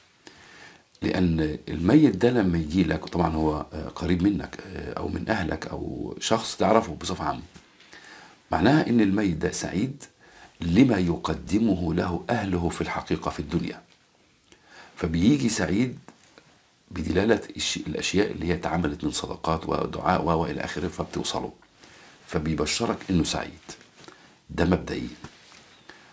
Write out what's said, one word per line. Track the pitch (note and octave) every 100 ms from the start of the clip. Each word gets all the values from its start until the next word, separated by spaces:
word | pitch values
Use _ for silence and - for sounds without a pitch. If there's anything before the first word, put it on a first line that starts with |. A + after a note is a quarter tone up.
| _ _ - - - - - - _ _
لأن | - F#2+ F2+ D#2+ D2+ - -
الميت | D#2 F2+ D3+ C#3 F#2
ده | A#2+
لما | B2 F#2 E2+
يجي | D2+ F#2
لك، | E2+ E2
طبعًا | - F2 E2
هو، | D#2+ D#2 D2+ -
آه، | E2 D2
قريب | - E2+ F2+
منك، | G2 G2 - - G2
آه، | E2+ -
أو | - -
من | F2+ F2+
أهلك | A2 D#2+ D#2+ -
أو | D#2 - - - -
شخص | - A3+ - -
تعرفه | G3 A2 -
بصفة | - E2+ E2+
عامة، | D2 B1+ - - - _ - - - - - - _
معناها | - B2+ D3+ -
إن | A#2
الميت | G2+ G2+ G2+ D#2
ده | E2
سعيد | - - F2+ C3+ - - _ - - - -
لما | E2+ F#2+ C3 G2
يقدمه | F2 D#2+ D#2+ C#2+ - G2+ A2+ F2 F2
له | F2 F#2 E2+ -
أهله | A2+ G2 F2 E2+
في | -
الحقيقة | - D2+ - E2 D#2
في | -
الدنيا، | D2 E2+ F2 - - _ _ _ _ _ _ - _ - - -
فبيجي | E2+ E2 G#2+ C#3+ A#2+
سعيد | - E2+ G2 B2+ - - - - - _ _ _ _ _
بدلالة | F2 D#2+ F2 G#2+ G#2 - -
الش-، | - -
الأشياء | - - - - -
اللي | - E2
هي |
اتعملت | E2 D2 E2 D#2 C#2+
من | D2
صدقات | - - - D#2+ E2 -
ودعاء | D2 - - E2 F2+
و-، | D2 D#2+
وإلى | - C#2+
آخره، | - - F2
فبتوصله، | - E2+ - - - - - _ _ - - - - -
فبيبشرك | E2+ D#2 D#2 D2+ - A#2 - -
إنه | F2
سعيد. | D2 - - - - - - - - - - _ -
ده | E2+
مبدئيًا. | E2+ E2+ - F#2+ - - - - - - - - - - -